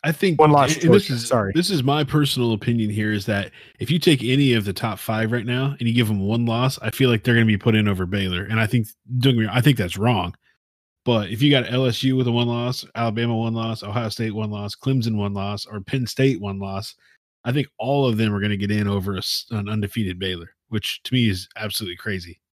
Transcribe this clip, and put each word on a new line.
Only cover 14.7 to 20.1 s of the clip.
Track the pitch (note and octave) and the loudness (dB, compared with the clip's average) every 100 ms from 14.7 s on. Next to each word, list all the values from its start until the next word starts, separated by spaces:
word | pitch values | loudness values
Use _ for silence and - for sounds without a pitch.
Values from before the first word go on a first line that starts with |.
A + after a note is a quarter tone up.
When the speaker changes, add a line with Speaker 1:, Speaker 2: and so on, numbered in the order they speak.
| - | -8
Speaker 1:
Clemson | C3+ C3+ A2+ G#2+ | -2 0 0 -2
one | G2+ | -4
loss, | G2 G2 G#2 - | -4 -6 -8 -10
or | G#2+ | -12
Penn | F#2 C3+ A#2+ | -6 -6 -4
State | - C3+ A2+ | 0 0 0
one | G2+ G2 | -6 -8
loss, | G2 G2 - - _ _ _ _ | -8 -8 -10 -18 _ _ _ _
I | - | -4
think | C#3 - - | -2 -4 -6
all | A#2 C#3+ C3+ | -2 2 2
of | A2 | 2
them | A2 | 0
are | G2+ | 0
gonna | G#2 G2+ | -2 -2
get | G2+ | -2
in | G#2 G2+ | 0 0
over | G2+ F#2+ F#2+ | -2 -2 -6
a | |
s-, | - - - | -4 -6 -6
an | A2+ G2+ | -8 -4
undefeated | G#2+ G2+ A#2 G2+ | -4 -4 -4 -4